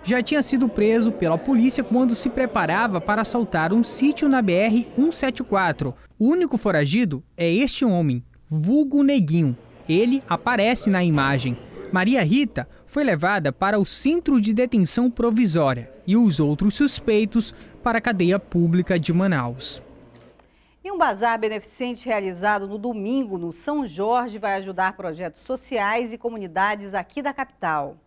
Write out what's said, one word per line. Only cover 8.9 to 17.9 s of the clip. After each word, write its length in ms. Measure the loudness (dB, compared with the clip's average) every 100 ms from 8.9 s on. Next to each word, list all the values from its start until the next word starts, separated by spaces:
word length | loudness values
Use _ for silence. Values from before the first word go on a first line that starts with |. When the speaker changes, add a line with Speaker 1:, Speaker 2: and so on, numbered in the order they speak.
| 2
Speaker 1:
Neguinho. 520 | 4 4 2 2 2 0 -10 -20 -2
Ele 360 | 2 2 0 -2
aparece 600 | -4 0 2 2 2 2
na 140 | 2
imagem. 520 | 4 2 2 0 -2 -6 -10 -16 -4
Maria 300 | 0 2 2
Rita 460 | 2 2 0 -4 -10 -14 -8
foi 180 | -2
levada 500 | 0 0 0 0 -2
para 260 | -2 0 0
o 60 | 0
Centro 560 | -2 0 0 2 2
de 120 | 2
Detenção 560 | 0 2 2 2 2 0
Provisória 800 | 2 0 2 2 2 2 0 -6 -14 0
e 120 | 4
os 200 | 4 4
outros 380 | 2 2 0 2
suspeitos 800 | 0 0 0 0 2 0 -2 -8 -20 -6
para 180 | -2